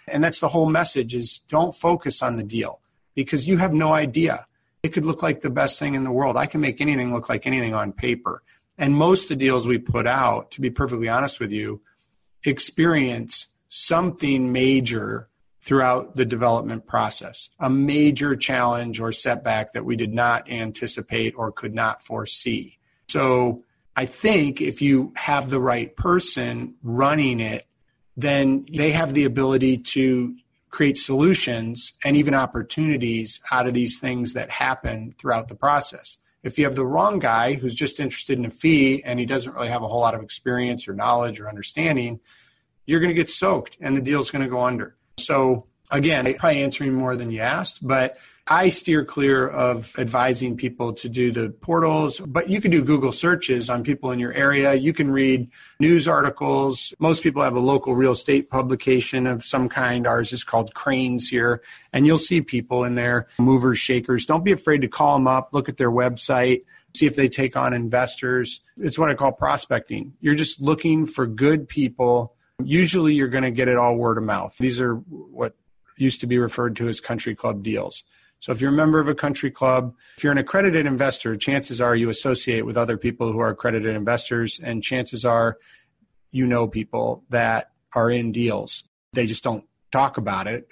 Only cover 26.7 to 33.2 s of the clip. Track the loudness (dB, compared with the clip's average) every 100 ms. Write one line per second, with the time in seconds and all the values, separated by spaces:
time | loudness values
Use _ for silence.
26.7 | -10 -6 0 2 4 2 0 -2 -6 -10
27.7 | _ _ _ _ -6 -2 2 4 2 -2
28.7 | 0 2 2 0 2 2 2 2 4 2
29.7 | 0 -2 0 2 2 -2 -6 _ _ _
30.7 | 0 0 0 -2 2 4 2 0 -4 -4
31.7 | -8 -12 -8 2 2 4 2 0 -4 -6
32.7 | -2 0 0 -2 -2